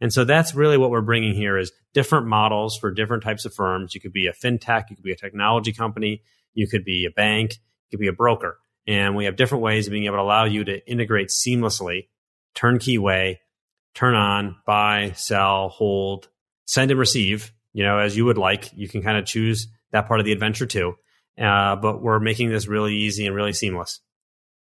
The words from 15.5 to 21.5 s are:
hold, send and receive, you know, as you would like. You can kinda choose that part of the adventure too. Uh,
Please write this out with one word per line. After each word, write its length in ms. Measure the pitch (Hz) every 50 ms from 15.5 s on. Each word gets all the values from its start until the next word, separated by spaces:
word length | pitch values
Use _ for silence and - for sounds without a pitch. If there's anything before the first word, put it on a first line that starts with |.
| 98 95 95 92
hold, 580 | - - 110 104 98 98 98 98 98 95 - _ _ _ _ _ _ _ _
send 240 | - - 131 131 135
and 100 | 135 131
receive, 500 | 127 - - 127 101 95 104 107 110 - _ _ _ _
you 100 | _ 107
know, 160 | 101 101 101 104
as 160 | 104 104 98
you 120 | 110 117
would 100 | 123 117
like. 340 | 110 95 92 101 104 - - -
You 120 | 98 101 90
can 140 | - 107
kinda 200 | 90 107 107 104
choose 460 | 95 - - 113 110 113 110 110 113 - - _ _ _
that 140 | - 107 104
part 140 | - 117 110
of 60 | 101
the 60 | 107
adventure 340 | 107 95 107 110 107 - 131
too. 300 | 113 - 101 90 90 90 - _ _ _ _ _ _ _ -
Uh, 360 | 113 104